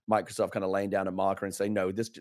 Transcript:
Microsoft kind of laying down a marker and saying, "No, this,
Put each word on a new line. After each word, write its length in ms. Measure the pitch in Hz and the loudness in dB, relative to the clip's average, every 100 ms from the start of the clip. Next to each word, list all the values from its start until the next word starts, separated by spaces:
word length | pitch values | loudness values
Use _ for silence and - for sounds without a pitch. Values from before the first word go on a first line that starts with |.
| - | 0
Microsoft 420 | 107 87 - 98 | 0 0 -2 0
kind 120 | 107 | 0
of 60 | 95 | 0
laying 200 | 95 101 | 0 2
down 160 | 98 95 | 0 0
a 40 | |
marker 340 | 92 95 95 101 | 0 0 0 -4
and 80 | |
saying, 200 | 92 104 | -2 0
"No, 180 | 104 92 | 2 0
this, 180 | 95 113 - | 0 -4 -4